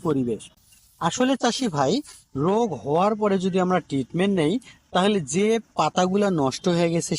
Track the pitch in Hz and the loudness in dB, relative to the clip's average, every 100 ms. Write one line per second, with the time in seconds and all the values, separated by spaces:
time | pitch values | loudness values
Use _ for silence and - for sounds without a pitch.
0 | 165 139 120 107 - _ _ _ _ _ | 0 0 -2 -4 -10 _ _ _ _ _
1 | 165 - 254 269 247 - 247 147 147 240 | -2 0 0 2 0 0 -2 0 0 0
2 | - - _ 131 156 214 233 131 110 156 | -4 -16 _ -4 0 0 -2 -4 -2 0
3 | 202 220 208 196 185 185 180 180 - 139 | 2 0 0 0 0 0 2 0 0 -4
4 | 123 165 202 190 151 240 - - _ 180 | -4 -2 0 2 2 0 -4 -18 _ 0
5 | 196 202 131 160 214 226 - - 156 - | 2 0 -2 0 0 0 -2 -2 0 0
6 | 185 196 202 170 135 - 180 170 170 165 | 0 2 0 2 0 -2 0 0 2 0
7 | - | -2